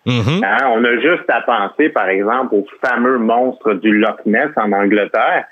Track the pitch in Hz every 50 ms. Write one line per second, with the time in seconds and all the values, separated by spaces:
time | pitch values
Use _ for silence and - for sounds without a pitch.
0 | - 123 123 120 107 110 160 190 - 98 - 123 135 135 113 113 120 120 120 113
1 | 123 160 170 - - - 127 117 - - 120 107 98 95 - - 151 156 - 117
2 | 101 92 95 95 101 104 120 131 127 120 110 101 - - - - - 131 123 120
3 | 120 123 131 120 110 113 113 120 127 127 123 - - 110 104 90 95 110 104 104
4 | 110 107 - - - 107 104 113 143 147 - - 107 104 101 98 101 101 104 104
5 | 101 - - 110 123 156 180 151 - -